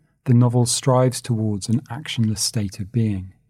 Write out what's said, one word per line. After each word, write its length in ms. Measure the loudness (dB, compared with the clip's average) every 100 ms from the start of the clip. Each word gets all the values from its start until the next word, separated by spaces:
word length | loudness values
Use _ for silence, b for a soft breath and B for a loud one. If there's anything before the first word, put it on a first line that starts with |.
| _ _
the 100 | 2
novel 320 | 4 6 4 0
strives 560 | 0 2 4 2 0
towards 480 | -4 -2 -2 -4 -2
an 100 | -4 -2
actionless 500 | -12 -10 -2 -2 0
state 380 | -4 -4 -6 -6
of 120 | -6
being. 400 | -2 0 -2 -8 -16 _